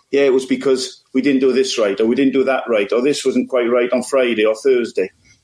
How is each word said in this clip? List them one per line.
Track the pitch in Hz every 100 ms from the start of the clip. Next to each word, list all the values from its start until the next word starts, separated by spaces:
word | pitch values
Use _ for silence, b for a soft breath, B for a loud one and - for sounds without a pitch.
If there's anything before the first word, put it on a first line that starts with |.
| B
yeah, | 139
it | 139
was | 131 131
because | 127 139 131 - - _
we | 131
didn't | 135 131
do | 127
this | 127 131 -
right, | 104 98
or | 113
we |
didn't | 123 135
do | 131
that | 131 131 120
right, | 110 101
or | 117
this | 139 143 135
wasn't | 123 123
quite | 127 117
right | 123 123
on | 123
Friday | 113 135 123 110 107
or |
Thursday." | 110 139 127 113 - 92 _ b b